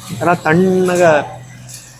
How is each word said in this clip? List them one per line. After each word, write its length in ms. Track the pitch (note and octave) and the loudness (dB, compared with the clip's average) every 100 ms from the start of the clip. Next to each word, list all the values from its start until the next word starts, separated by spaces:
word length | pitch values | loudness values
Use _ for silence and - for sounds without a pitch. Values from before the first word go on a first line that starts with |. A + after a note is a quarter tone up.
| - | -12
ಒಂಥರ 220 | A#2 D#3+ | -4 -2
ತಣ್ಣಗ 680 | F3 D#3+ E3 F#3+ F#3 F3+ F3+ E3+ D3 C3+ - - - - - - | 0 0 2 2 2 0 2 4 2 -2 -12 -20 -20 -20 -20 -20